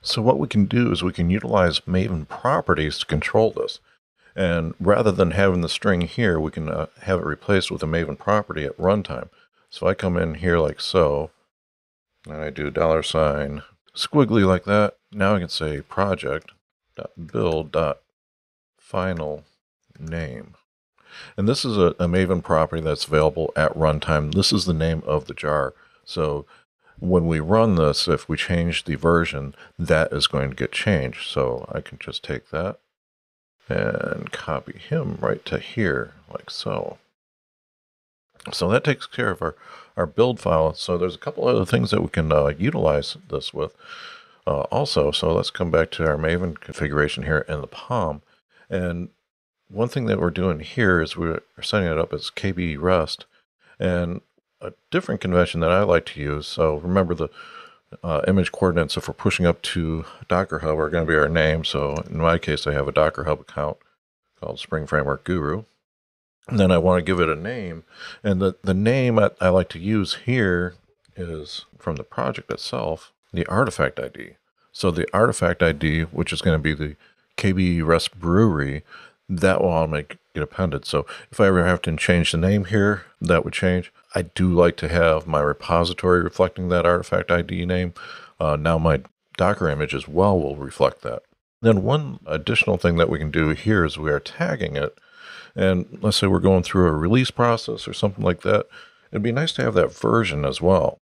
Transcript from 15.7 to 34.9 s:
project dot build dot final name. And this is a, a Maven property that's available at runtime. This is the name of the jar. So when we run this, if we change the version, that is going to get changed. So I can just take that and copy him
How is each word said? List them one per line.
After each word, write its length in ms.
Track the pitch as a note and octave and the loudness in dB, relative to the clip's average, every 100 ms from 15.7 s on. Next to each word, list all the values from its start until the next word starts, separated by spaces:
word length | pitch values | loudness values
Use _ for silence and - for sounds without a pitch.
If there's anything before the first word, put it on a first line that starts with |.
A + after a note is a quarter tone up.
| C#2+ | -6
project 720 | - - G2+ F#2 C2 D#2 - _ _ _ _ - | -6 -2 0 0 -4 -6 -8 _ _ _ _ -18
dot 160 | - - E2 | -16 -16 -8
build 400 | - F#2 D#2+ D2+ | -2 0 -2 -2
dot 280 | E2 D#2 C#2 _ _ _ _ _ _ _ _ | -2 -2 -4 _ _ _ _ _ _ _ _
final 680 | _ G#2+ F#2 E2+ D2+ D2+ - _ _ _ _ - | _ -4 -4 -4 -6 -8 -14 _ _ _ _ -16
name. 560 | D#2+ E2 D#2 A#1+ - - _ _ _ _ _ - - - | -10 -8 -8 -10 -16 -20 _ _ _ _ _ -20 -16 -2
And 140 | G2+ | 0
this 160 | C#3 C3 | 0 0
is 100 | G#2 | 4
a, 120 | F2 - | 2 2
a 80 | F2 | 0
Maven 340 | F2+ F#2 F2+ | 2 2 0
property 400 | - D#2+ D#2 E2 | 2 2 2 -2
that's 260 | D#2+ D2+ - | -4 -4 0
available 440 | D#2 D#2 D#2 D#2+ - | 2 2 0 -4 0
at 180 | D#2 | 0
runtime. 600 | - D#2 D2+ - D#2 D2 | 2 0 0 0 0 2
This 200 | E2 G2 | 0 2
is 120 | G2+ F2 | 0 0
the 80 | |
name 280 | D#2+ D#2+ D#2+ - | 0 0 -2 -2
of 200 | D2+ - | -4 -4
the 80 | |
jar. 400 | - D2+ D2+ C2+ - _ _ - | -8 -2 -2 -2 -6 _ _ -12
So 400 | - D#2 D2 C#2+ _ _ _ _ - | -4 -2 -4 -8 _ _ _ _ -8
when 260 | F2+ F#2 E2+ | 2 2 4
we 140 | D#2+ | 0
run 360 | D2+ A2 A2+ F2 | 2 4 4 4
this, 320 | D#2 C#2+ - | 4 2 0
if 220 | D2+ - | -2 -2
we 80 | D#2 | -4
change 480 | - F2 E2+ E2 - | 0 0 0 -2 -4
the 100 | C#2+ | -2
version, 600 | E2 E2+ E2 C#2+ C#2 - - - | 2 2 2 -4 -10 -12 -20 -8
that 360 | E2+ D#2+ D#2+ | 0 2 2
is 140 | D2 - | 0 -2
going 240 | C#2 C2+ | -2 -4
to 40 | B1+ | -4
get 160 | C2 | -6
changed. 560 | - - F2+ C2 - - | -2 0 0 0 -8 -6
So 380 | - C2 A#1+ - | -2 -2 -2 -6
I 120 | - | -10
can 160 | - - | -10 -16
just 240 | - - | -12 -12
take 280 | - C2 _ | -8 -10 _
that 260 | D#2 F2+ - _ _ _ _ _ _ _ _ _ | -6 -6 -8 _ _ _ _ _ _ _ _ _
and 640 | - G#1 - G1+ - - | -2 -2 -4 -6 -8 -10
copy 480 | - - D2 - - | -12 -6 -8 -8 -18
him 380 | - | -6